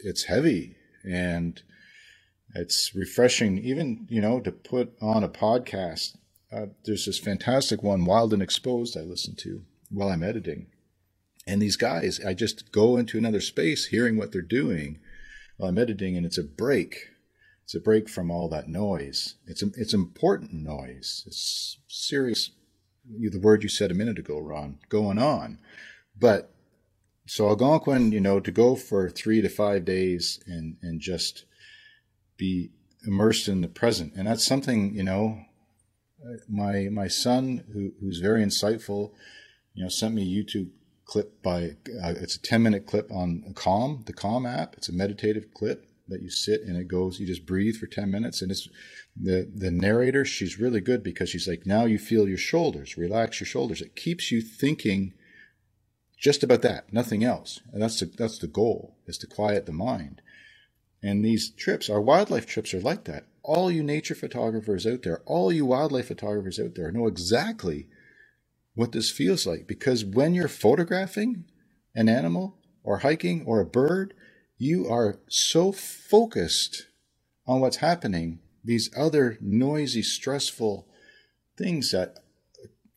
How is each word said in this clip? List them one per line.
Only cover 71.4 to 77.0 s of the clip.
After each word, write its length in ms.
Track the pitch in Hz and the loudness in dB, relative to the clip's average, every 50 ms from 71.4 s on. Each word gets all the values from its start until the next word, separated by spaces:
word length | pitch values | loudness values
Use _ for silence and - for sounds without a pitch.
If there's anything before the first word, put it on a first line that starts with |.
| 170 - _ _ _ _ _ _ _ _ _ | -8 -14 _ _ _ _ _ _ _ _ _
an 120 | 117 110 110 | 2 4 4
animal 480 | 113 127 156 - - 180 190 196 - _ _ _ _ _ _ | 4 4 2 0 0 -2 -2 -4 -8 _ _ _ _ _ _
or 160 | 104 104 95 | -2 -2 2
hiking 440 | - 135 156 160 - 175 175 170 143 | 2 2 2 2 0 -2 -2 -2 0
or 140 | 123 113 107 | 2 2 2
a 60 | 95 | 2
bird, 480 | - - 120 131 147 175 190 190 196 - _ - - _ _ _ _ _ _ | 2 2 2 4 4 2 0 -2 -6 -10 _ -20 -20 _ _ _ _ _ _
you 280 | 117 143 165 185 180 - | 0 0 2 0 0 0
are 320 | 117 120 117 104 101 - _ _ | 2 2 2 2 0 -2 _ _
so 420 | - - - - - 165 175 196 | -2 0 0 2 4 4 4 4
focused 1160 | 196 - - - - - - - - 208 233 220 - 110 87 - - - - - - - - - _ _ | 0 -2 -8 -12 -14 -16 -2 6 6 6 6 6 2 -2 -2 0 0 -2 -2 -4 -6 -10 -14 -16 _ _